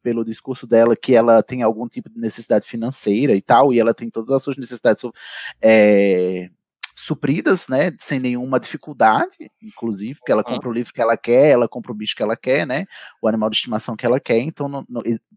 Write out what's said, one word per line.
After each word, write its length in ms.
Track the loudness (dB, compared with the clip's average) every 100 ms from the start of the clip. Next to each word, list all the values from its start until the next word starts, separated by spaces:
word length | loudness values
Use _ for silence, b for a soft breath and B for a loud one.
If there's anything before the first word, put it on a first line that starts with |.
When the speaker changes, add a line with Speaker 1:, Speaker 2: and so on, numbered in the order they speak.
Speaker 1:
pelo 220 | -4 -4
discurso 420 | -4 -8 -10 -12 2
dela 300 | 4 4 2
que 180 | 4
ela 300 | 4 6 4
tem 180 | 4 -2
algum 240 | -2 -2 -8
tipo 200 | -12 -16
de 80 | -8
necessidade 440 | -8 -8 -2 -2 -2
financeira 680 | -6 -8 -6 -2 0 2 0
e 60 |
tal, 320 | 2 4 4
e 80 | 4
ela 120 | 2
tem 160 | 0 -6
todas 240 | -10 -4
as 80 | -4
suas 140 | -4 -8
necessidades, 480 | -10 -4 0 0 -4 B B B B -2
é, 880 | 4 6 6 4 4 2 0 -4 -8 _ _ _ -16 -14
supridas, 640 | -10 -6 -2 -2 0 -2 -2
né, 240 | -2 -2 -4
sem 200 | -6 -4
nenhuma 400 | -4 -4 -2 -4
dificuldade, 760 | -4 -10 -12 0 2 2 0 -8 -20 _
inclusive, 600 | -20 -10 -8 -8 -10 -8
porque 120 | -2
ela 120 | 0 0
Speaker 2:
Uhum. 60 |
Speaker 1:
compra 160 | -6 -6
o 20 |
livro 220 | -6 -6
que 80 | -2
ela 160 | -2 0
quer, 320 | 2 4 6
ela 180 | 4 2
compra 240 | -4 -12
o 40 | -10
bicho 200 | -8 -4
que 60 |
ela 160 | -4 -4
quer, 300 | -2 -2 -2
né, 180 | -6 -8 B B B
o 80 | -2
animal 220 | 0 0
de 60 | -2
estimação 400 | -4 -6 -6 -4
que 100 | 0
ela 140 | 0
quer, 180 | 0 -2
então 320 | -2 -6 -8
não, 160 | -8 -10
não, 140 | -8
e-, 160 | -4 -6 -8